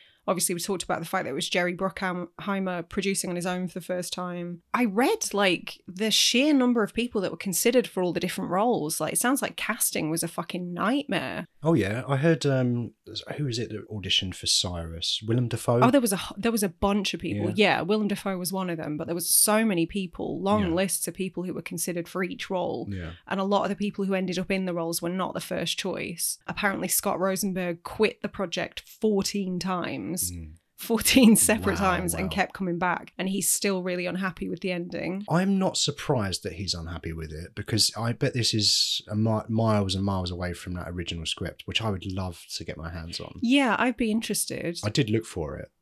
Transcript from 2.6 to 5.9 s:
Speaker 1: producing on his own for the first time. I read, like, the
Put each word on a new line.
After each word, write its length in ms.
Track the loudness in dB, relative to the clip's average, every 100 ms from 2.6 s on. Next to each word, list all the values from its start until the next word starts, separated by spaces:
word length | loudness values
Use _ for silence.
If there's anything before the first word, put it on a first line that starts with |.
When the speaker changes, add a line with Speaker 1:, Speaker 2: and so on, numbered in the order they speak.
| -2 -4 -4
Speaker 1:
producing 420 | -2 0 -2 -2
on 60 | -2
his 100 | -2
own 200 | -2 -4
for 120 | -6
the 60 | -6
first 280 | -4 -4
time. 480 | -6 -6 -6 -8 -10 -4
I 120 | 0 2
read, 480 | 2 2 2 0
like, 480 | 2 4 2 -2 -14
the 240 | -14